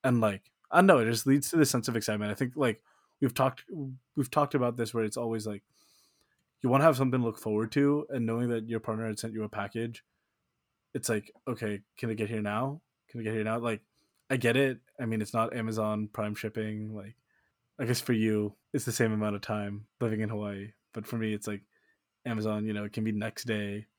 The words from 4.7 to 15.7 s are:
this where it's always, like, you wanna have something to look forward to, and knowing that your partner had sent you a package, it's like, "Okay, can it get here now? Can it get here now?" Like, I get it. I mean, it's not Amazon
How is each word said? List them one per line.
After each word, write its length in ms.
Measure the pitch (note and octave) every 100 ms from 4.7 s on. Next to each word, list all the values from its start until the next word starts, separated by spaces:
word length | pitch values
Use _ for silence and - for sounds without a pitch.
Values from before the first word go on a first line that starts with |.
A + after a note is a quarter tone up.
| A#2+
this 160 | A2+
where 100 | A#2+
it's 140 | A2 A#2
always, 280 | A#2+ A2+ G#2+
like, 160 | G2+ _ _ _ _ _ _ _ _ _ _
you 80 | C3
wanna 140 | C3+
have 140 | D#3+ C3
something 220 | C3 B2+
to 60 | A#2
look 120 | A2
forward 320 | A2 G#2+ A2+
to, 320 | C#3+ C#3+ D3 D3+
and 160 | C3+ A2+
knowing 240 | A#2 A#2+
that 180 | A#2 A2+
your 120 | A2+
partner 260 | A2+ A2 A2+
had 120 | G#2+
sent 140 | A2+
you 100 | A2
a 60 | G#2+
package, 540 | - G2+ A2+ A#2 A2+ _ _ _ _ _ _ _ _ _
it's 160 | C3 -
like, 220 | A2 - - -
"Okay, 340 | A#2 A2 G2+ _ -
can 120 | A#2
it 60 | A2
get 140 | G#2+
here 120 | A2
now? 400 | G#2 G#2+ C3+ D3+ _ _ _
Can 120 | A#2+
it 20 |
get 100 | A2
here 100 | A2
now?" 160 | G#2+ A2+
Like, 220 | A#2 G#2+ _ _ _ _ _
I 80 | C3+
get 200 | A#2 B2
it. 220 | C#3 A#2+ _ -
I 60 | A#2+
mean, 160 | A2
it's 120 | G#2
not 220 | A2+ A2+ A#2+
Amazon 520 | A2